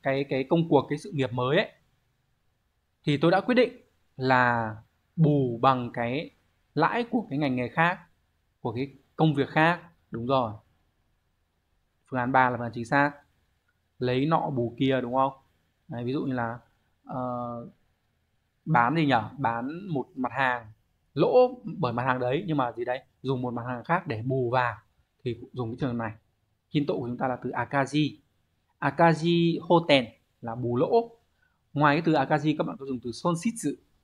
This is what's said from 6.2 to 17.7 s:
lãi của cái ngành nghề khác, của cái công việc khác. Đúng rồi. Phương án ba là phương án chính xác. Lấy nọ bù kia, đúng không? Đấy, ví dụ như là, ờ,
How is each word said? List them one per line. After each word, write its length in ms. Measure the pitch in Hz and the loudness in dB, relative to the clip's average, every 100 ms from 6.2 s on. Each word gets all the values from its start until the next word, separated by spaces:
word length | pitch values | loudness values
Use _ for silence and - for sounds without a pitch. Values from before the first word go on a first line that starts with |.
| - _ _ _ _ | -8 _ _ _ _
lãi 320 | 143 160 233 233 | 0 0 0 -2
của 160 | 240 - | -4 -4
cái 100 | 139 | -4
ngành 160 | 147 127 | -2 -2
nghề 140 | 123 | -4
khác, 300 | - 170 190 - _ _ _ _ _ | 0 0 -2 -10 _ _ _ _ _
của 140 | 135 | -6
cái 220 | 113 139 - _ - | -6 -6 -10 _ 2
công 180 | 160 | 2
việc 160 | 143 123 | 2 0
khác. 320 | 156 160 170 - _ _ | 4 4 2 -6 _ _
Đúng 160 | 117 120 | -8 0
rồi. 260 | 135 117 107 _ _ _ _ _ _ _ _ _ _ _ _ _ _ _ | 0 0 -6 _ _ _ _ _ _ _ _ _ _ _ _ _ _ _
Phương 100 | 127 | -4
án 120 | 123 | 2
ba 180 | 131 127 | 4 4
là 80 | 120 | 0
phương 60 | |
án 80 | 120 120 | -6 -8
chính 100 | 113 | 0
xác. 260 | 143 143 143 _ _ _ _ _ _ _ - | 2 2 -2 _ _ _ _ _ _ _ -6
Lấy 260 | 123 127 147 | -2 0 2
nọ 240 | 165 160 | 0 0
bù 260 | 135 117 - | -2 -4 0
kia, 220 | 135 131 | 0 0
đúng 120 | 120 | 0
không? 200 | 127 135 - _ _ _ _ - | 0 0 -2 _ _ _ _ -14
Đấy, 160 | 120 | -8
ví 100 | 120 | -6
dụ 100 | 139 143 | -4 -4
như 80 | |
là, 260 | 127 117 120 - _ _ _ | -4 -4 -8 -16 _ _ _
ờ, 680 | 277 127 127 123 120 117 120 | -12 -8 -6 -6 -8 -10 -14